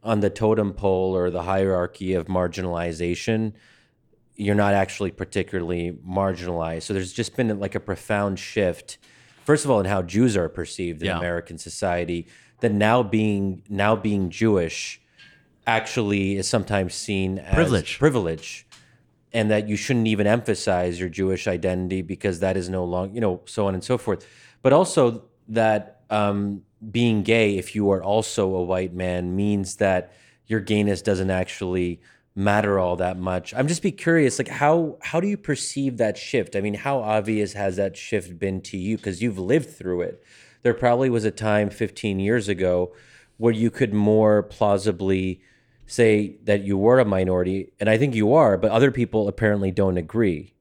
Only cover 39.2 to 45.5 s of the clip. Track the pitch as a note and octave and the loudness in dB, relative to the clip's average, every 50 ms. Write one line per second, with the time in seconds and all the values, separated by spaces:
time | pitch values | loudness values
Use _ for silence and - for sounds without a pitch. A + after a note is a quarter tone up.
39.2 | A2 A#2+ G#2 F#2 F#2 F2+ B2+ D#3+ D3 - - - F2+ F2+ F2+ F2 F2 - - - | -2 -4 -2 -4 -2 2 2 0 0 -2 -14 -12 -6 -4 -4 -2 -4 -6 -8 -12
40.2 | _ _ - - - - _ _ _ A#2+ A2+ - B2+ B2 A#2+ A#2+ C3+ C3 A#2+ A#2 | _ _ -20 -20 -20 -20 _ _ _ 0 0 2 2 2 2 4 2 2 0 0
41.2 | G#2+ A2 F#2+ - G#2+ G#2+ G#2+ G#2+ G#2 G2+ - - A2+ G2+ - - - G#2+ G2 F#2+ | 0 -2 -4 -2 -2 0 2 2 2 0 -2 -4 -6 -6 -6 -6 -4 -4 -2 0
42.2 | G2 G2+ A#2 B2 G#2 G2+ G2+ F2 F#2+ F2+ F2+ F2+ F2+ F2+ - - - _ - - | 0 2 0 0 0 -2 -2 0 2 2 2 2 0 -2 -6 -16 -20 _ -20 -20
43.2 | _ _ _ _ A2 A#2 A#2 G#2+ A2+ A#2 - - C3 A2 G#2 G#2 G#2 G#2 G#2+ A2 | _ _ _ _ 2 2 2 4 0 0 2 0 -2 0 2 2 4 4 4 6
44.2 | A2 G#2+ G#2+ G#2 G2+ - - - A2+ G#2 G2+ G2+ F#2+ A2 G2 F2 G2 F#2+ F#2+ F#2+ | 6 6 4 4 2 -2 -2 0 2 2 2 2 2 -2 -2 -2 0 0 0 0
45.2 | F#2 F#2 F#2 - _ _ | 0 -2 -6 -8 _ _